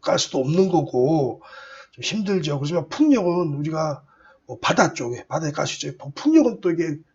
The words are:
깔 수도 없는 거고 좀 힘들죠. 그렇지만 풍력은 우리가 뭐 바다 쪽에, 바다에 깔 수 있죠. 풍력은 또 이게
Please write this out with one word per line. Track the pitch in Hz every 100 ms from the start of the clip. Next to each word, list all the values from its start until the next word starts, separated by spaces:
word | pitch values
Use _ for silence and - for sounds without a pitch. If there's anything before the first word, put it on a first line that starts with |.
깔 | - 180
수도 | - 143
없는 | 131 175 190
거고 | 165 135 123 135 160 127 - - - - - -
좀 | -
힘들죠. | - 220 196 190 151 143
그렇지만 | 147 170 -
풍력은 | - 302 247 175 175 165
우리가 | 143 151 156 156 139 _ _ - _ -
뭐 | 120
바다 | - - 175
쪽에, | - 120 120 -
바다에 | 151 160
깔 | 151 143
수 | - 147
있죠. | - 143
풍력은 | - 294 320 240 196
또 | 180
이게 | 165 165 151 -